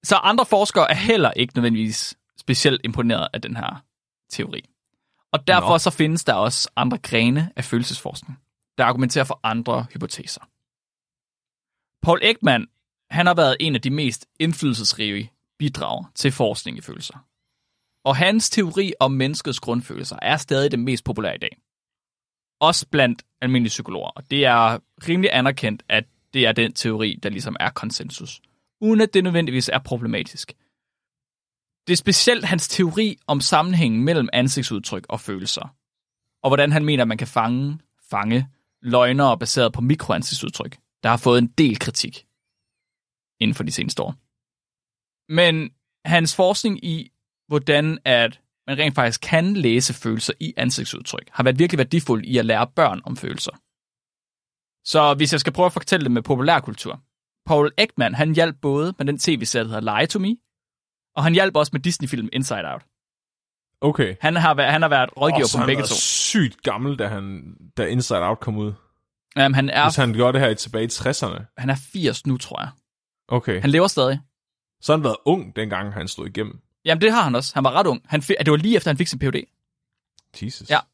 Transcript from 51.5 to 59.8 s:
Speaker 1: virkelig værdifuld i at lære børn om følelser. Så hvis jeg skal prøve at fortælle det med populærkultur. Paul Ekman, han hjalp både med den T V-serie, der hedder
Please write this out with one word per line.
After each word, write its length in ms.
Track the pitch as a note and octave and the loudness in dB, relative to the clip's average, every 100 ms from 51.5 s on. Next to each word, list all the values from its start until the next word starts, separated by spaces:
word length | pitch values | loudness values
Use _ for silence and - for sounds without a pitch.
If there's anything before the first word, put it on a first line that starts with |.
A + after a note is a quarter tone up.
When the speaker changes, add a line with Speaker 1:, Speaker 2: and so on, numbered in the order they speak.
| C3 | 4
Speaker 1:
virkelig 180 | F3 E3+ | 2 2
værdifuld 480 | C3 E3+ - A2+ | 0 0 0 -2
i 120 | - B2 | 0 0
at 80 | |
lære 220 | A2+ A2 A2 | 2 0 0
børn 260 | - C#3+ F#2+ | 2 0 0
om 140 | - - | -10 -10
følelser. 340 | - - - - _ _ _ _ _ _ _ _ _ _ _ _ | -8 -8 -10 -12 _ _ _ _ _ _ _ _ _ _ _ _
Så 280 | - D#3+ D3 | 0 4 4
hvis 180 | C#3+ D3 | 4 2
jeg 80 | D#3 | 0
skal 140 | D#3+ | -2
prøve 120 | C3+ | 0
at 80 | F3+ | 0
fortælle 300 | - - F#3 | 0 -2 0
det 80 | C3+ | 2
med 100 | A#2+ | 0
populærkultur. 800 | - C3 C#3+ D#3 - G2+ - - _ _ _ _ | 0 0 2 0 -2 -12 -12 -14 _ _ _ _
Paul 260 | - D3+ D3 - | 0 2 2 0
Ekman, 380 | A3 - A#2 | -2 0 -2
han 200 | B2 D#3 | 0 0
hjalp 200 | D#3 E3 C#3+ | 2 0 0
både 320 | C#3+ C#3 E3 F#3 | -2 -2 -2 -4
med 80 | |
den 120 | C#3+ C#3+ | -4 -2
T 100 | - | 0
V-serie, 380 | C#3 A2+ B2 A2+ | 0 -2 -2 -2
der 60 | |
hedder 180 | A2 | -4